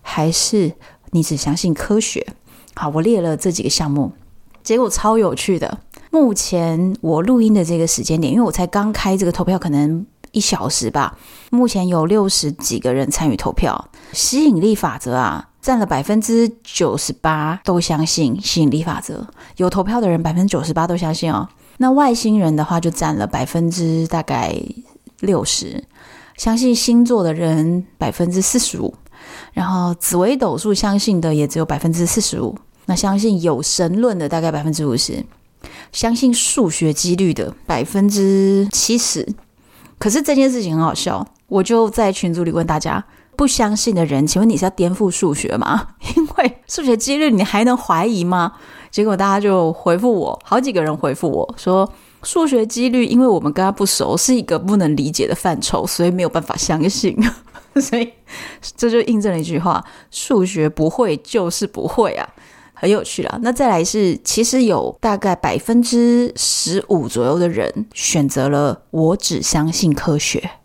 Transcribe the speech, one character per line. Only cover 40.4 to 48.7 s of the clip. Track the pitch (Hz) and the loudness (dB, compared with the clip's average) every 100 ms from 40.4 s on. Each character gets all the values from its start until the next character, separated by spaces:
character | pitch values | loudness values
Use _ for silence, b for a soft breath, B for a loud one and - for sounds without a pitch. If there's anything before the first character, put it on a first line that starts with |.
| 269 | 4
事 | 254 | 2
情 | 190 160 | -2 0
很 | |
好 | 165 | 0
笑， | - - - 208 _ _ | 0 -4 -4 -8 _ _
我 | 196 | 0
就 | - 226 226 | 2 2 2
在 | 208 214 | 2 0
群 | 185 180 | 0 -2
组 | 170 | -2
里 | 170 | -2
问 | 160 165 | -2 -2
大 | 156 | -2
家， | - - - b b - | -2 -6 -6 b b 0
不 | 285 | 0
相 | - 214 214 | 2 0 0
信 | - | 0
的 | 190 | 0
人， | 160 139 151 | 2 2 2
请 | 180 | 4
问 | 226 | 4
你 | 202 | 4
是 | |
要 | 185 | -2
颠 | - 175 | 0 0
覆 | 185 202 | 2 -2
数 | 170 185 | 0 0
学 | 147 - 107 | 0 -4 -2
吗？ | - 208 - - | 0 -2 -4 -12
<laughs> | - - | -4 -2
因 | 311 - | 0 0
为 | 262 - _ | 0 0 _
数 | - | -4
学 | 285 226 | 0 0
几 | 254 285 | 0 0
率 | 311 | 2
你 | 214 | 2
还 | 196 202 | 2 2
能 | 233 247 | 2 2
怀 | - 165 | 0 0
疑 | 202 214 | 0 0
吗？ | 175 180 170 B B | 0 0 -2 B B